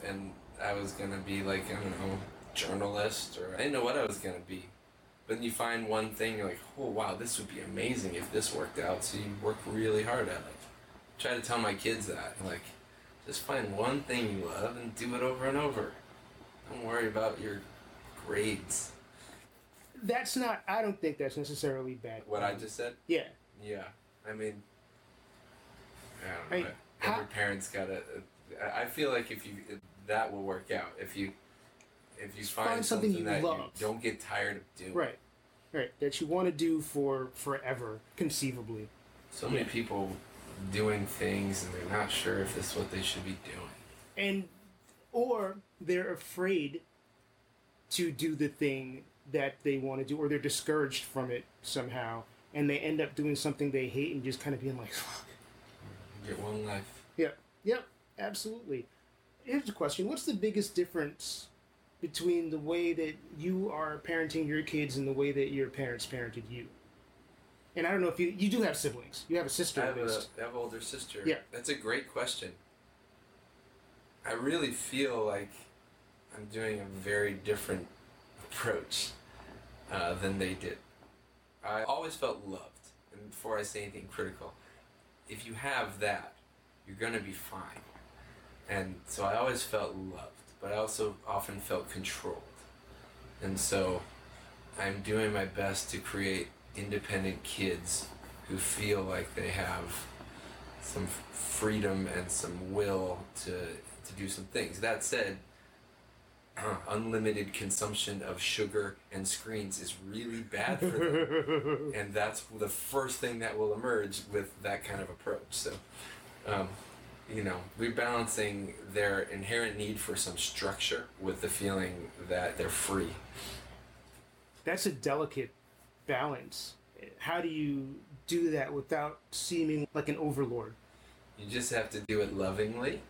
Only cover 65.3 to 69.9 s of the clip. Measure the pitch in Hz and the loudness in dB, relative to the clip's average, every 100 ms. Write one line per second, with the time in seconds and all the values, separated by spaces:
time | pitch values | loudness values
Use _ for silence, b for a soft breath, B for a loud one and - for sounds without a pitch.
65.3 | 139 135 139 131 139 131 120 - 127 117 | 4 2 2 0 0 -2 -2 -4 -4 -4
66.3 | 110 110 120 117 - - - - - - | -6 -8 -10 -10 -16 -20 -20 -20 -20 -20
67.3 | - - - - 175 170 196 175 165 175 | -20 -20 -20 -6 0 4 6 4 4 2
68.3 | 196 202 240 196 143 143 120 - - - | 6 6 6 6 4 0 -2 -8 -10 0
69.3 | 170 147 - 175 139 131 | 2 2 2 2 2 2